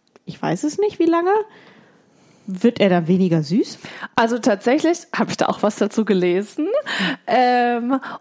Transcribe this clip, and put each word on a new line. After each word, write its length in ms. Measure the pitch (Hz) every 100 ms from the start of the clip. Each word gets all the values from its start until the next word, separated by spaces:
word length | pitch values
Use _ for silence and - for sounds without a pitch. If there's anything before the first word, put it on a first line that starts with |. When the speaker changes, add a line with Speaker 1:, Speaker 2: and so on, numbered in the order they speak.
| _ _
Speaker 1:
ich 160 | - -
weiß 220 | 151 170
es 140 | 302 302
nicht, 200 | 415 -
wie 60 | 339
lange. 240 | 339 349 427 427 - - - - _ _ _ _ _ -
Wird 320 | 185 233 233
er 100 | 202
dann 160 | 175 160
weniger 340 | 185 185 160
süß? 360 | 143 196 - - - - - -
Speaker 2:
Also 220 | 226 240
tatsächlich 600 | 240 202 240 294 320 339 - -
habe 140 | 220
ich 60 | -
da 80 | -
auch 160 | -
was 140 | 208 -
dazu 280 | 214 -
gelesen. 640 | 208 190 175 175 208 - 320 539 571 - 185 262 -
Ähm, 760 | 240 247 247 240 240 240 269 - -